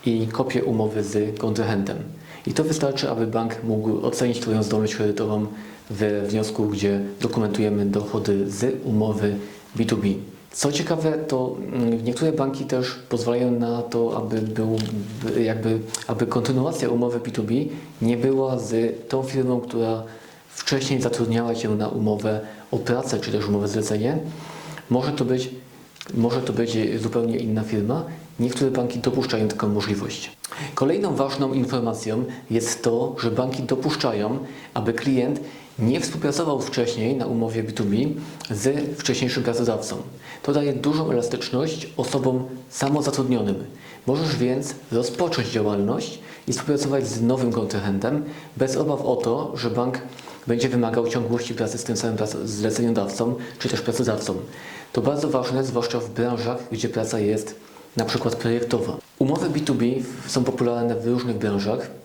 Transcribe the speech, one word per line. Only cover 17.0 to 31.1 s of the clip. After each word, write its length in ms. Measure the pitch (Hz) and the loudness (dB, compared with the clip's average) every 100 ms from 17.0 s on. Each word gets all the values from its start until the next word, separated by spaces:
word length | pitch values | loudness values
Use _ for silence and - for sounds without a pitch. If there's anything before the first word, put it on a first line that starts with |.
| 120 120 | 2 0
B 100 | 117 | -2
two 120 | 113 | -4
B 120 | 107 123 160 - - - | 0 0 0 -6 -14 -2
nie 140 | 113 120 | 0 2
była 420 | 131 135 135 123 | 2 2 2 0
z 360 | 104 113 113 - - | 0 2 2 -2 -2
tą 140 | 135 | -2
firmą, 380 | 131 135 127 123 | 0 0 2 0
która 420 | 120 117 113 113 - - - - - | 0 0 0 0 -4 -14 -18 -20 -18
wcześniej 540 | - - 135 135 135 | -8 0 0 2 2
zatrudniała 520 | 120 117 117 113 117 | 2 2 2 2 2
cię 140 | 113 110 | 0 0
na 200 | 107 110 | 0 0
umowę 520 | 113 107 104 107 107 - - - | 2 2 2 0 -2 -4 -14 -4
o 60 | 117 | -2
pracę 440 | - 123 123 107 | 2 0 0 -2
czy 120 | - | 0
też 160 | 107 101 | -2 2
umowę 200 | 101 101 | 2 2
zlecenie. 500 | 107 104 107 117 156 160 - - - - - - | 0 0 2 2 0 -4 -10 -12 -14 -14 -14 0
Może 220 | 123 143 | 2 2
to 120 | 147 | 0
być, 260 | 123 127 127 - - - - - - | 2 2 0 -8 -16 -20 -20 -18 -6
może 280 | 98 117 123 | 2 2 2
to 100 | - | 0
być 240 | 107 117 113 107 113 | 0 2 2 0 0
zupełnie 340 | 110 120 117 113 | 0 0 2 0
inna 260 | 113 107 | 0 0
firma. 420 | 107 107 104 151 160 - - - | 0 0 0 -2 -4 -12 -14 -2
Niektóre 300 | 120 - 131 | 0 2 2
banki 280 | 131 123 120 | 2 0 0
dopuszczają 500 | 127 123 131 110 107 | 0 0 0 0 0
taką 200 | - 107 | 2 0
możliwość. 680 | 104 101 101 101 - - - - - 143 | 2 0 -2 -2 -8 -12 -14 -14 -10 -8
Kolejną 400 | - 135 190 202 | 0 2 4 2